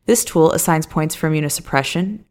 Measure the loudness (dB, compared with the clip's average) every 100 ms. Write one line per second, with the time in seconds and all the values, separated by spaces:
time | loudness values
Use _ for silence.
0 | 0 0 2 4 4 4 0 0 0 -4
1 | -4 -2 -2 0 -2 -6 -4 -2 -2 -2
2 | -4 -6 -14